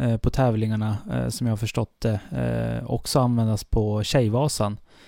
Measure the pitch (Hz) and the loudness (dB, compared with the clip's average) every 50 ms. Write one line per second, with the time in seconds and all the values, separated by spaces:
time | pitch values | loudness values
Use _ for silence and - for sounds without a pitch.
0 | 127 120 113 110 - 127 - - 131 123 110 110 110 110 110 107 110 110 110 107 | 0 0 0 2 0 0 2 4 2 4 2 2 0 0 0 0 0 -2 -2 -4
1 | - - 123 123 123 120 117 - 123 117 110 104 113 110 - 123 110 - _ _ | -4 -4 -4 -2 -2 -4 -4 -2 -2 -2 0 0 -2 -2 -2 -2 -4 -4 _ _
2 | - 117 107 104 - - - 127 123 120 117 117 113 113 117 117 117 117 123 117 | -2 -2 -2 -2 -4 -6 -6 -4 -2 -2 -2 -2 -2 -2 -4 -4 -4 -4 -4 -4
3 | - - - 147 127 123 120 117 113 110 110 101 - - - 113 107 107 104 107 | -4 0 2 2 2 4 2 2 2 2 0 -2 -2 0 0 0 2 2 0 -2
4 | 107 - - 143 120 107 107 123 147 151 - - 110 101 104 - - _ - - | -2 2 2 4 4 4 2 2 0 0 0 0 -2 -2 -2 -6 -12 _ -20 -20
5 | - | -20